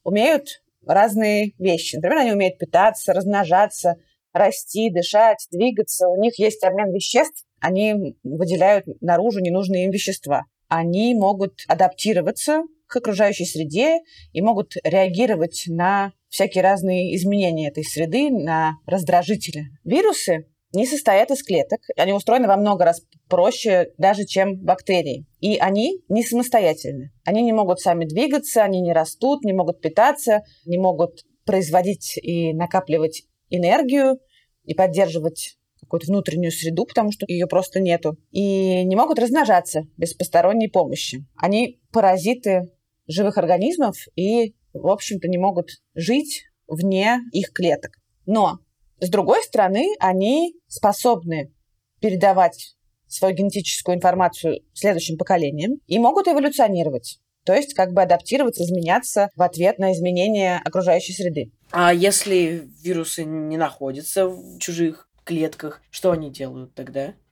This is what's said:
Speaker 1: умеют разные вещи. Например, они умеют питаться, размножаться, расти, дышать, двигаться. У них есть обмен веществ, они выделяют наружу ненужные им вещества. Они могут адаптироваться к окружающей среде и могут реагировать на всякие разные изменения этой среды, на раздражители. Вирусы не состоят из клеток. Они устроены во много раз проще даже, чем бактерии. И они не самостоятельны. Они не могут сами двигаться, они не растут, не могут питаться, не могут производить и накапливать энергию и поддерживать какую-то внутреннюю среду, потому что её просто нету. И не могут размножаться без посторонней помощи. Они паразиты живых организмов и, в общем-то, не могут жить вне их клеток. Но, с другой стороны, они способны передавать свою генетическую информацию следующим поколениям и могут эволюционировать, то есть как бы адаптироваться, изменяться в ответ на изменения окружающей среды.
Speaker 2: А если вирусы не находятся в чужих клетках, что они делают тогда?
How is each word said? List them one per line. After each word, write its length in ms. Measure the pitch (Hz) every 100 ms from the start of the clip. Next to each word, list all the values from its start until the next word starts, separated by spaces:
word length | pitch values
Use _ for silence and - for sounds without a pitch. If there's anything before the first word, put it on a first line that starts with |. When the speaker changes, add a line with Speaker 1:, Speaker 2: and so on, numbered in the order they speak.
Speaker 1:
умеют 600 | - 202 254 302 - - _ _
разные 680 | - 180 220 208 214 208 208 -
вещи. 380 | 185 170 - -
Например, 220 | 175 302
они 120 | 247
умеют 260 | 202 185 185
питаться, 560 | 170 165 208 220 -
размножаться, 840 | 185 196 202 175 180 208 - 175 170 _ _ _
расти, 560 | - 202 - - 196 220
дышать, 580 | 175 175 208 226 208 -
двигаться. 600 | 175 240 214 208 - 180
У 100 | 185
них 180 | 226 233
есть 240 | 214 214 190
обмен 260 | 190 208
веществ, 540 | 185 - 240 302 - - _
они 560 | 160 185 214 214 160 -
выделяют 640 | 131 156 175 175 190 202 - -
наружу 400 | 165 170 214 202
ненужные 460 | 180 180 185 185 185
им 60 |
вещества. 520 | 196 - 190 - 143 - _ _
Они 480 | 165 170 175 233 233
могут 460 | 196 196 196 - -
адаптироваться 920 | 170 185 - 208 202 160 - - 311 320 _ _
к 120 | 247
окружающей 480 | 240 196 208 196 180
среде 540 | 156 151 160 285 330 320 - -
и 80 | -
могут 320 | 208 208 - 185
реагировать 800 | 156 185 190 175 247 196 165 - 175
на 440 | 165 175 196 196 - _
всякие 380 | - 190 190 185
разные 500 | 196 190 180 180 185
изменения 540 | 180 202 185 160 151
этой 160 | 143 156
среды, 440 | 147 165 214 294
на 440 | 233 156 160 160 156 -
раздражители. 840 | 190 156 - - 214 - 151 147 - 156
Вирусы 640 | 262 440 339 - 160 156 _ _
не 120 | 185 262
состоят 460 | 285 - 196 226
из 100 | 269
клеток. 380 | - 175 - 220 - -
Они 160 | 180
устроены 380 | 202 196 247 233
во 80 | 196
много 260 | 208 196
раз 200 | 170 170 - _ _
проще 640 | 180 190 247 233 185 170 -
даже, 280 | 190 202 208
чем 320 | 190 190 190
бактерии. 680 | 190 185 - 185 147 131 147 _
И 160 | 190 214
они 460 | 190 196 247 381 -
не 140 | 208
самостоятельны. 880 | 220 233 247 233 180 151 - 143 139 _
Они 180 | - 208
не 120 | 233
могут 260 | 220 196 180
сами 240 | 190 170
двигаться, 600 | 160 160 285 285 277 233
они 180 | 208 190
не 100 | 175
растут, 540 | 165 160 - 254 285 208
не 80 |
могут 260 | 190 170 175
питаться, 600 | 160 160 240 285 - 214 214 _ -
не 120 | 175
могут 460 | 185 160 170 - _ _ -
производить 760 | 196 160 175 180 202 - -
и 300 | 160 170 165
накапливать 720 | 160 175 190 185 156 160 160 - _ _
энергию 680 | 180 170 254 269 277 269 262 _ _ _ _
и 100 | -
поддерживать 840 | 156 185 165 185 165 160 160 - - _ _
какую-то 280 | - 170 143
внутреннюю 440 | 202 - 160 175
среду, 360 | 165 196 165 247
потому 240 | - 214
что 140 | 208 -
её 180 | 175 180
просто 320 | 180 - 185
нету. 380 | 185 170 165 160 _
И 520 | - 202 196 190 185
не 120 | 185 190
могут 240 | 311 302
размножаться 640 | 233 285 254 185 170 156 156 -
без 180 | 170 -
посторонней 520 | 180 165 175 226 220
помощи. 560 | 185 151 131 - 127 143 _
Они 420 | 175 208 - - _
паразиты 800 | 226 196 185 175 254 214 185 175 _ _ _ -
живых 300 | 160 208 202
организмов 600 | 165 175 220 359 247 175 - -
и, 400 | 185 233 226 - _
в 140 | - 185
общем-то, 400 | 202 - 196 165
не 100 | 180
могут 320 | 185 175 175 - _
жить 520 | - 170 262 302 - - _ _
вне 520 | 156 190 190 208 247 240
их 220 | 180 -
клеток. 380 | - 175 143 - - _ _ -
Но, 320 | 214 185 180 _ _ _ _
с 100 | 180
другой 340 | 196 - 339
стороны, 420 | 494 - 190 196 349 427
они 560 | 196 185 202 285 339 - _
способны 840 | - 214 202 262 220 165 160 143 _ _ _ _ _
передавать 760 | 220 185 196 190 175 - - _ _ _ _
свою 280 | - 190 185
генетическую 600 | 196 202 170 - - 180
информацию 680 | 180 180 175 - 165 139 -
следующим 460 | - 202 175 165 160
поколениям 600 | - 180 147 147 185 294 -
и 140 | 190
могут 280 | 233 339 370
эволюционировать, 920 | 302 285 285 226 185 156 127 - - _ _ -
то 80 |
есть 220 | 196 285 -
как 180 | 185
бы 80 | 180
адаптироваться, 640 | 180 170 - 196 247 -
изменяться 640 | 175 180 165 202 - - 190 -
в 80 |
ответ 340 | 175 160 180 190
на 160 | 190
изменения 640 | 180 180 180 196 208 190 180 -
окружающей 480 | 190 180 175 190
среды. 380 | 180 180 151 120 _ _
Speaker 2:
А 220 | 170 175
если 760 | 175 190 202 202 185 165 170 135 147
вирусы 420 | 165 175 160 - 156
не 320 | 160 156 160
находятся 720 | 151 - 135 135 156 196 185
в 320 | 185 180 175
чужих 500 | - 170 165 156 _ _ -
клетках, 560 | 170 156 - 156 - _
что 220 | - 185
они 200 | 170 147
делают 420 | 135 131 131 127
тогда? 420 | - 135 135 143 156 _